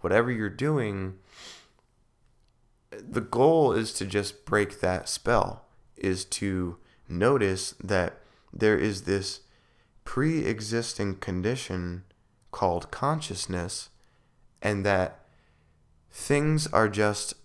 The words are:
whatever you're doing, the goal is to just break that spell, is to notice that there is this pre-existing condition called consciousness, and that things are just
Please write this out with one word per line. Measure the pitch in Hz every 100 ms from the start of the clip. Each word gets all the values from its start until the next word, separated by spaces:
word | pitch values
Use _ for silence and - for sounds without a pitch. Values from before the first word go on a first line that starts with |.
whatever | 87 98 120
you're | 120 107
doing, | 98 139 151 113 98 95 92 _ - - - - _ _ _ _ _ _ _ _ _ _ _ _
the | 87 - 127
goal | 104 117 139 165 143
is | 110 110
to | - 98
just | 98 101 -
break | - 107 101 -
that | 90 92 -
spell, | - - 117 - - - _ _ -
is | 98 92 -
to | - 101 92 87 85 - _ -
notice | 87 110 139 101 92 - -
that | 92 98 87 - - _ _
there | - 107 101
is | 95 95
this | - 98 95 - _ _ _ _ _ _
pre-existing | - - 151 165 - 107 107 117 113 - 101 95
condition | - 92 95 127 - 92 90 90 - _ _ _ _
called | - 95 85 -
consciousness, | - 135 156 151 90 - 90 87 - - _ _ _ _ _ - _
and | - 101
that | 98 98 92 - _ _ _ _ _ _ _ _ _
things | - - 143 151 156 151
are | - 110
just | 101 104 104 - -